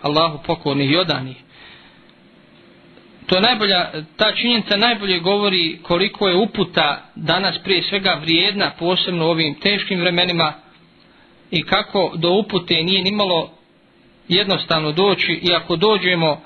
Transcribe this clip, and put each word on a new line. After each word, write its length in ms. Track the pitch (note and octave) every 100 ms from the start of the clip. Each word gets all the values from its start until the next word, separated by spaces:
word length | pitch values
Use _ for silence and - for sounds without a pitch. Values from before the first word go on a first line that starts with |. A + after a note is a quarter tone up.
Allahu 380 | D3 D3+ E3 D3 -
pokornih 440 | E3 D3+ C#3 C#3
i 60 | D#3+
odanih. 380 | F3+ C#3 C3 B2+ - - - - - - - - - - - - - - - - - - -
To 100 | F#3
je 60 |
najbolja, 500 | A3+ A#3+ G3+ F#3 D#3 D#3 D#3+ -
ta 140 | G#3+
činjenica 460 | G#3 A#3+ A#3 G#3 G3+
najbolje 420 | A#3 A3+ G3+ F3+
govori 600 | E3+ G3+ G3+ F#3 D#3+ -
koliko 440 | - F3 G#3 - G3
je 80 | F3+
uputa 680 | A3+ - E3+ - D3+ C#3 - -
danas 420 | D#3 F3 G3 E3
prije 200 | F#3 F3+
svega 360 | E3+ G3 F#3+ D#3+
vrijedna, 500 | E3 E3 G3 G3+ D#3+ -
posebno 460 | E3+ F3+ - F3 D#3+
u 40 |
ovim 260 | E3 D#3+ D3
teškim 440 | G3 G3+ - F#3+
vremenima, 540 | F3 F3 F3+ E3+ D#3 D3+ - - - _ _ - - - -
i 120 | E3+
kako 480 | D3 F#3+ G#3 G3+ E3 E3+
do 140 | E3+
upute 540 | F#3+ G#3+ F#3+ F3 E3
nije 200 | E3+ F#3+
nimalo 480 | F#3 G#3 G3 E3+ - - _ _ _ _ _ _ -
jednostavno 640 | F3 G3 F#3+ - E3 D3+
doći, 480 | D3+ G3 F3+ - E3
i 100 | F3
ako 220 | F3 E3+ E3+
dođemo, 680 | G#3 G#3 F3+ F3+ D#3+ C#3+